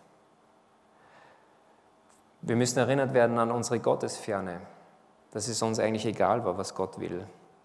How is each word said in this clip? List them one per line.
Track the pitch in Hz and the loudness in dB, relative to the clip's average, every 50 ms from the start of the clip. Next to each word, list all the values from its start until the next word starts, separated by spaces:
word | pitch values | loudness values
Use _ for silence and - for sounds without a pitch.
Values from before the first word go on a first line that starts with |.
| - _ _ _ _ _ _ _ _ _ _ _ _ _ _ _ _ _ _ _ - - - - - - - _ _ _ _ _ _ _ _ _ _ _ _ _ _ _ - _ _ _ _ _ | -20 _ _ _ _ _ _ _ _ _ _ _ _ _ _ _ _ _ _ _ -20 -20 -20 -20 -20 -20 -20 _ _ _ _ _ _ _ _ _ _ _ _ _ _ _ -20 _ _ _ _ _
Wir | - - 117 | -4 0 2
müssen | 117 127 120 - | 2 2 2 2
erinnert | 135 120 113 135 143 135 127 131 | 2 2 2 2 2 0 2 4
werden | 127 120 117 117 117 | 4 4 4 4 2
an | 117 113 | 2 2
unsere | 120 120 113 - 123 113 | 0 -2 -2 -2 -2 0
Gottesferne, | - 117 139 - - 117 - - - - 104 98 95 92 87 87 98 - - - - - - _ _ _ _ _ _ _ | 2 2 2 2 0 -4 -6 -8 -6 -4 -4 -4 -4 -6 -8 -10 -12 -16 -20 -20 -20 -20 -20 _ _ _ _ _ _ _
dass | - 113 98 | -8 -6 -6
es | 120 110 - 113 | -4 -2 -2 0
uns | 113 110 107 | 0 2 2
eigentlich | 104 110 110 107 110 | 2 2 0 0 -2
egal | 117 98 - 95 90 107 120 113 | -2 0 2 4 4 4 2 0
war, | 92 87 95 | -2 -2 -2
was | 92 - - | -6 -6 -4
Gott | - 95 - - - | -6 -6 -6 -6 -8
will. | 90 87 87 87 101 104 - - - - - _ | -8 -6 -6 -8 -10 -12 -16 -20 -20 -20 -20 _